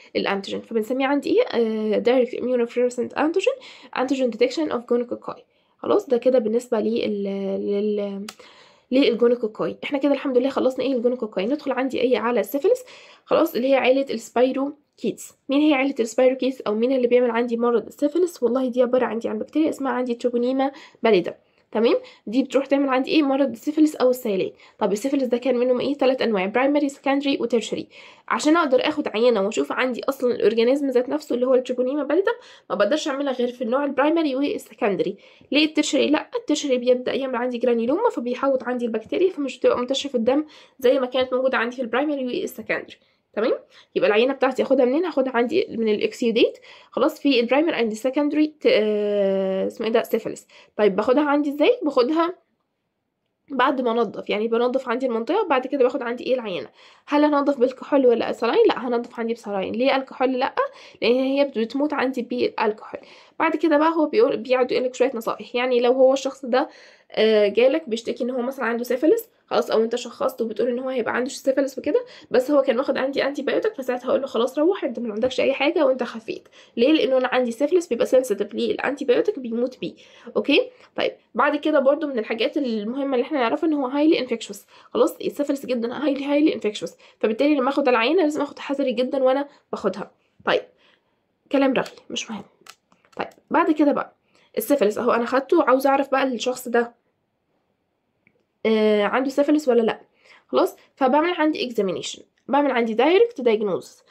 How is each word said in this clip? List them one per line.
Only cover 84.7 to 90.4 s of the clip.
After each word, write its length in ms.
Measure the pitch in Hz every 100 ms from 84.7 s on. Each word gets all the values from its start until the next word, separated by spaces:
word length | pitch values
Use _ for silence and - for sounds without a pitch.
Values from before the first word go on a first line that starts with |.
| - _
خلاص، 220 | 214 302 -
السيفيلس 500 | - - 285 277 -
جدًا 400 | 247 233 240 285
هايلي، 200 | 277 277
هايلي 280 | 294 311
انفكشوس، 400 | - 208 208 - - - _
فبالتالي 360 | 220 226 285 285
لما 140 | 254
اخد 180 | 294 247
العينه 360 | 240 233 359
لازم 180 | 302 294
اخد 180 | 285 -
حذري 320 | - 277 269
جدًا 320 | 220 254 269
وانا 240 | 262 277 285 - -
باخدها. 400 | 214 202 - 85 _ _ _